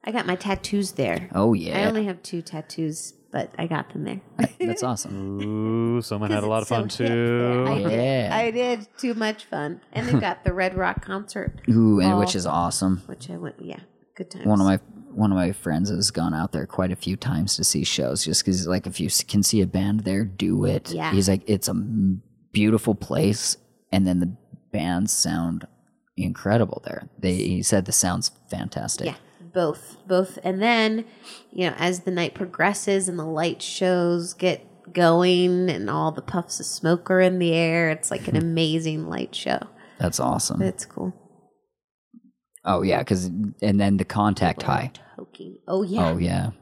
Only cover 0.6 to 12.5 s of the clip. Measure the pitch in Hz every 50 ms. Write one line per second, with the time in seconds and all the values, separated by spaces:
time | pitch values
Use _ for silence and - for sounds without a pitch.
0.6 | - - 202 202 196 185 - - 113 98 85 85 90 - - 92 101 117 113 95
1.6 | 80 82 78 190 208 220 226 214 214 202 180 180 - - - 170 165 - 175 156
2.6 | 156 - - - 160 156 156 156 - - _ _ _ _ - - - - - -
3.6 | - 165 165 147 - - - - 147 - - 190 - - - - - - - _
4.6 | 359 - - 415 - 127 117 101 - - 98 98 98 98 98 101 101 104 107 107
5.6 | 107 110 113 117 117 117 120 120 113 - 110 104 107 104 107 104 104 107 110 110
6.6 | 107 - 120 113 110 110 - - 120 113 120 117 120 117 120 120 120 123 123 123
7.6 | 127 135 139 101 - - 113 117 123 - - 127 110 - - 220 233 233 220 240
8.6 | 247 247 247 220 208 _ _ - - 247 226 220 220 214 214 214 - _ - 147
9.6 | 147 151 175 - _ _ - 214 240 240 240 127 110 185 175 - - 190 180 185
10.6 | 185 185 185 185 185 175 190 - - - 190 190 208 - - 208 190 - - -
11.6 | - - 110 113 113 110 104 98 92 95 92 95 98 - - 95 90 85